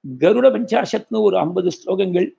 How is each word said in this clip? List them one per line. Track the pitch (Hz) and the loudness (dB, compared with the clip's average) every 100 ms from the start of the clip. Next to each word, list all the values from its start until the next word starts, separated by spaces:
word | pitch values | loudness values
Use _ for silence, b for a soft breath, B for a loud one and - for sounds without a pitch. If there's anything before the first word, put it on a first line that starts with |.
| 139 127 | -16 0
கருட | 170 233 262 | 2 4 4
பஞ்சாசத்னு | 214 233 226 - 214 - 220 | 2 -2 -2 -2 -6 -4 0
ஒரு | 208 190 | 2 2
ஐம்பது | 160 180 180 | 0 -2 -4
ஸ்லோகங்கள், | - - 190 190 175 - | -4 -4 -2 0 0 -2